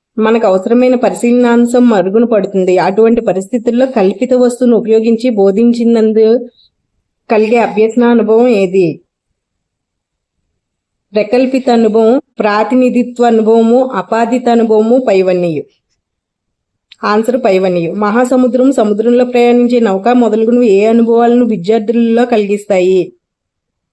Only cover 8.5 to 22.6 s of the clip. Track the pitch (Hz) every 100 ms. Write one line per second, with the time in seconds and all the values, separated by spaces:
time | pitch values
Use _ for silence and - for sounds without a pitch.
8.5 | 214 190 190 175 - _ _ _ _ _
9.5 | _ _ _ _ _ _ _ _ _ _
10.5 | _ _ _ _ _ _ 208 208 247 262
11.5 | 262 254 233 220 214 220 262 - - 208
12.5 | 208 220 254 254 240 240 - 240 220 214
13.5 | 226 226 247 262 208 180 226 233 254 240
14.5 | 233 220 220 220 254 254 190 185 180 175
15.5 | 151 - _ _ _ _ _ _ _ _
16.5 | _ _ _ _ _ 208 214 226 254 226
17.5 | 190 190 175 165 196 208 226 254 254 254
18.5 | 240 262 262 214 208 226 240 247 247 240
19.5 | 240 240 240 226 190 214 247 233 220 226
20.5 | 240 247 196 220 233 233 233 233 240 240
21.5 | 214 170 226 214 233 233 226 247 226 202
22.5 | 208